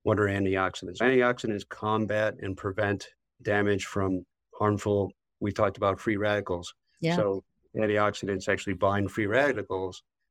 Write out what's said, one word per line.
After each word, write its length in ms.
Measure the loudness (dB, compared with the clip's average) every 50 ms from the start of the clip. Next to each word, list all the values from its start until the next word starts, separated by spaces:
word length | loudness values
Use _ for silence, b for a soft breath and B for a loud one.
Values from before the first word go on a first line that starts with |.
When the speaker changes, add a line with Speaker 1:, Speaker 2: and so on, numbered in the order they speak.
| 0
Speaker 1:
what 140 | 2 4 4
are 60 | 4
antioxidants? 720 | 2 2 0 0 0 2 0 0 -2 -2 -6 -10 -10 -4 2
Antioxidants 720 | 2 4 4 4 4 2 0 0 -4 -4 -4 -6 -8 -12
combat 640 | -10 -6 -2 0 0 0 0 0 0 0 0 0 -2 -4
and 160 | -8 -8 -8
prevent 520 | -4 -4 -4 -2 0 0 0 0 -2 -6 -14 _ _ _ _ _ _
damage 420 | -4 0 0 2 2 2 0 0 -2
from 400 | -4 -2 -2 0 0 -2 -2 -4 _ _ _ _ _ -4 0
harmful, 540 | 2 2 2 2 0 0 0 2 0 -2 -6 _ _ _ _ -6
we 120 | -4 -4
talked 240 | 0 2 0 0 0
about 240 | 0 0 0 0 0
free 160 | 0 -2 0
radicals. 560 | 0 0 0 0 0 0 -2 -4 -6 -6 -12 -16 _ _ _ _ -4
Speaker 2:
Yeah. 160 | -2 0 0
Speaker 1:
So 280 | 2 0 0 -2 -2 -6 _ _ _ _ _ -4
antioxidants 720 | -2 0 2 2 2 2 0 0 -2 -4 -4 -4 -4 0 0
actually 260 | 0 0 0 -6 -2
bind 360 | 2 2 2 2 2 0 -2
free 160 | -2 -2 -2
radicals 760 | 2 2 2 2 2 0 -2 -4 -4 -4 -4 -4 -6 -8 -12 _ _ _ _ _ _